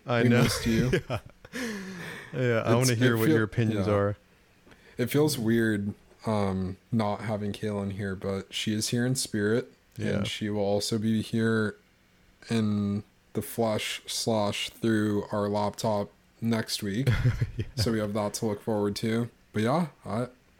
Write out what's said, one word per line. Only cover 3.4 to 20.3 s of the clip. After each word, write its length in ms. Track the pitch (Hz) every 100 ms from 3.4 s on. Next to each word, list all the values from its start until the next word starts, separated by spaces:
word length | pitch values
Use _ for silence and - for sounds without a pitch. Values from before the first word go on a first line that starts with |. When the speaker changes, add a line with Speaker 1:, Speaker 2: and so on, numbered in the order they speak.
Speaker 1:
opinions 420 | 107 - 110 104 95
Speaker 2:
yeah. 60 |
Speaker 1:
are. 220 | 101 101 104 _ _ _ _ - - - -
Speaker 2:
It 80 | 120
feels 280 | 143 151 123
weird 540 | 110 117 113 104 101 - - - 113
um, 500 | 107 98 95 92 95 -
not 300 | 113 104 104
having 300 | 104 104 104
Kaylin 400 | 98 107 101 101
here, 220 | 98 101 95
but 360 | 98 95 -
she 220 | - 113
is 140 | 107 -
here 180 | 120 123
in 80 |
spirit, 580 | 127 - 110 104 120 120 - _ -
Speaker 1:
Yeah. 120 | 104 98
Speaker 2:
and 80 | 110
she 240 | - 107
will 120 | 104
also 340 | 101 104 - 113
be 240 | 110 110
here 540 | - 113 113 110 107 - _ _ _ _ _ _ -
in 520 | 113 107 104 101 101 - _ _
the 100 | 107
flesh 600 | - - 113 107 - - -
slash 640 | - 120 110 104 - -
through 540 | - 117 110 107 104 -
our 160 | 107 104
laptop 640 | 104 104 - 113 104 101 _ _ -
next 420 | 113 110 - -
week. 260 | 104 104 135
Speaker 1:
<laughs> 60 | 104 127 - - -
Yeah. 80 | - -
Speaker 2:
So 160 | 117
we 60 | 110
have 120 | 104
that 200 | 107 104
to 120 | - 110
look 160 | 101
forward 340 | - 107 101 98
to. 340 | 113 113 117 - _
But 100 | 107
yeah, 240 | 113 156 160 -
I, 220 | 98 107 127